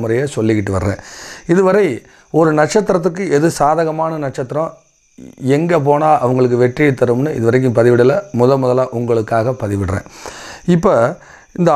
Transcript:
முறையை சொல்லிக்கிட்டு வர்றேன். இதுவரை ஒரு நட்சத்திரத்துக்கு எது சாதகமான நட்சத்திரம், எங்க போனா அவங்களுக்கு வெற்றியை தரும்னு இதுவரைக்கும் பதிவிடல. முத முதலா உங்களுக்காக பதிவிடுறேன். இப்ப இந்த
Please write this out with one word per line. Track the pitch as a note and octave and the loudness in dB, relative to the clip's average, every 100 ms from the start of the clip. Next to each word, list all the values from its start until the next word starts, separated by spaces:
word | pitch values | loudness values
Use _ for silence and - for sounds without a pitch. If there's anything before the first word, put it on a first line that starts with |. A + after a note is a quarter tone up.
முறையை | A2+ A#2 C#3+ A#2 | -2 -2 -2 -2
சொல்லிக்கிட்டு | A2 G#2+ G2+ F#2+ | 0 0 0 -2
வர்றேன். | G2 - - - - - - | -4 -6 -12 -20 -18 -12 0
இதுவரை | F3+ F#3 G3 F#3 A2 - _ - | 2 4 2 0 -4 -12 _ -4
ஒரு | D3+ E3 D3+ | 0 2 2
நட்சத்திரத்துக்கு | D#3 G#3+ G3 F#3 F3 E3+ F3+ C#3+ | 2 0 0 0 -2 -4 -2 0
எது | E3 - | 0 2
சாதகமான | D3 D#3+ D#3+ D#3+ D#3+ D#3 C#3 | 0 2 -2 -2 -6 -6 -8
நட்சத்திரம், | C#3 B2+ C#3 E3 - _ _ _ - - - C3 C#3+ | -8 -8 -6 -6 -10 _ _ _ -20 -20 -8 -2 0
எங்க | E3+ E3+ C#3 | 2 0 2
போனா | D3 D#3 D3 B2 | 2 2 2 2
அவங்களுக்கு | B2+ B2+ A#2+ | 2 2 2
வெற்றியை | B2 B2 D3 B2+ | 0 2 0 2
தரும்னு | A#2+ A#2+ D3+ C3 | 0 0 -2 0
இதுவரைக்கும் | A2+ B2+ C3 A2+ | 0 2 2 2
பதிவிடல. | A#2+ A#2+ B2 - - A#2 | 4 4 4 2 -2 0
முத | B2 C3+ | 2 2
முதலா | B2+ B2+ B2+ A#2 | 0 0 -2 -4
உங்களுக்காக | A#2+ A2+ G#2 A2+ A#2 B2+ G#2 | -2 -2 0 -2 -2 -4 -4
பதிவிடுறேன். | G2+ F#2 G2 - - - - - - - F3 | -4 -2 -4 -8 -18 -18 -18 -20 -10 0 2
இப்ப | G3 C3 A#2+ F3+ - - _ - | 2 2 0 -2 -16 -20 _ -2
இந்த | E3+ | 2